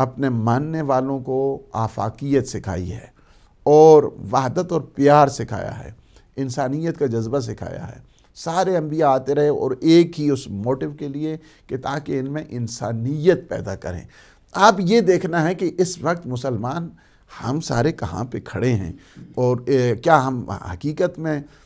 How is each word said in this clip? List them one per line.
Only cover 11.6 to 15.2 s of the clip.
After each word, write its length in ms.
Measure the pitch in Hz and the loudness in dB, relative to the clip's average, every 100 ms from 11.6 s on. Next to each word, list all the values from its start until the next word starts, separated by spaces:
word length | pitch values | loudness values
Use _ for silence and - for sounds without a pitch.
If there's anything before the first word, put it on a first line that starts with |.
| - | -12
कि 100 | 127 | -8
ताकि 400 | 135 147 147 135 | -6 -8 -4 -4
इनमें 300 | 131 147 - | -4 -8 -8
इंसानियत 960 | 120 113 - 113 113 117 151 160 175 - | -8 -8 -6 -6 -4 -4 0 2 2 0
पैदा 240 | - - | -8 -8
करें। 320 | 95 - 87 - - - _ _ | -8 -8 -10 -12 -20 -20 _ _
आप 220 | - 208 196 | 4 4 4
ये 200 | 180 233 | 4 4
देखना 400 | 185 180 | 4 2